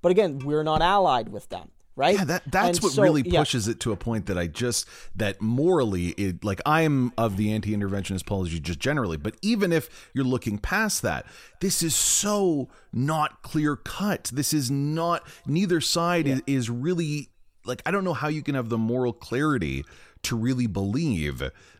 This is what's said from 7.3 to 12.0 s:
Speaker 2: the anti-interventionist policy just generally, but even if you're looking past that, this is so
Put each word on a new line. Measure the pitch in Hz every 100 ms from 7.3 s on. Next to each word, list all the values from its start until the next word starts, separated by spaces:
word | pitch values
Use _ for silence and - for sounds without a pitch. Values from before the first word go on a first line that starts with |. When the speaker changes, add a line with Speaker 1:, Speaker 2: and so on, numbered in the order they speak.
| 95
Speaker 2:
the | 107
anti-interventionist | 107 104 104 98 98 90 95 -
policy | 101 90 82
just | 76 80
generally, | 127 147 101 78
but | 87 -
even | 202 233 190
if | 165 - - -
you're | 127 131
looking | 127 113 104
past | - 190 214 -
that, | 104 73 - - - -
this | 190 -
is | 165
so | -